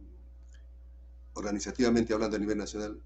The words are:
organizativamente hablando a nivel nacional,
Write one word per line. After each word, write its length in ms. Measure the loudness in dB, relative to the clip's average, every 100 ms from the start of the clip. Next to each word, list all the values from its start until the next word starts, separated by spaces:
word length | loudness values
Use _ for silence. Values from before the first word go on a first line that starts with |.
| -14 -18 -18 -18 -18 -18 -18 -18 -18 -18 -18 -18 -14 -6
organizativamente 760 | -2 -2 -2 4 6 6 6
hablando 240 | 4 2 2
a 40 |
nivel 180 | 2 0
nacional, 420 | -2 -4 -4 -6